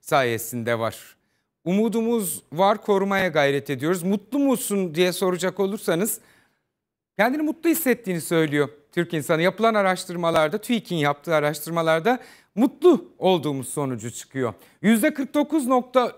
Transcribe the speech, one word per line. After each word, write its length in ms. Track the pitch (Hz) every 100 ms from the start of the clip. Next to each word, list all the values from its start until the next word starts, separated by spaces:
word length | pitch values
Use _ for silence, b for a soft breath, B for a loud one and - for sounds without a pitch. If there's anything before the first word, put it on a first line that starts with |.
sayesinde 760 | - 151 127 113 110 123 113 117
var. 360 | 113 - - _ _ _ _ _ 160
Umudumuz 800 | 190 226 214 226 233 185 - _
var, 280 | 151 196 214
korumaya 460 | - 196 196 196 185
gayret 420 | 151 139 139 139
ediyoruz. 340 | 135 147 185
"Mutlu 360 | 175 202 - 285
musun?" 560 | 277 254 - 202 185 156
diye 180 | 180
soracak 460 | 175 190 180 185 175
olursanız 600 | 196 214 - 165 220 - b b b b b _ _ _ _ -
kendini 240 | 214 294
mutlu 280 | 311 - 330
hissettiğini 520 | 320 269 240 - 175
söylüyor 480 | 143 165 156 143 143 - _
Türk 220 | - 170
insanı. 280 | 160 139 160
Yapılan 320 | 175 185 226
araştırmalarda, 840 | 220 190 180 - 175 170 165 156 208
tuik'in 380 | - 240 - 175
yaptığı 400 | 143 147 - 156
araştırmalarda 840 | 147 151 - 170 165 160 165 247 B B B -
mutlu 500 | 262 - 349 269 - _
olduğumuz 520 | 175 185 147 135 123
sonucu 420 | - 139 123 113
çıkıyor. 420 | - - 135 123 - b b
Yüzde 320 | 185 226 302
kırk 200 | 302 277
dokuz 340 | 294 294 320 247
nokta 440 | 254 247 262 240